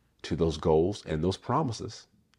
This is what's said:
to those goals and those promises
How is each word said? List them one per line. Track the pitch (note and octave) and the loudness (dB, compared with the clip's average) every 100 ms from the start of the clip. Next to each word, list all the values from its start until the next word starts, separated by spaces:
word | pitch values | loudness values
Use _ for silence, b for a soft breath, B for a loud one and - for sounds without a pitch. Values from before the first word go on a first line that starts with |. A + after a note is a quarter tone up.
| _ _ | _ _
to | - D#2+ | -4 0
those | E2 D2+ | 0 2
goals | F2 D#2+ F2 G2+ - | 4 4 4 -2 -6
and | D#2 | -2
those | E2+ F#2+ | -2 -2
promises | - C3 C#3+ A2 G2 - - _ _ | -2 -2 -2 -4 -10 -14 -20 _ _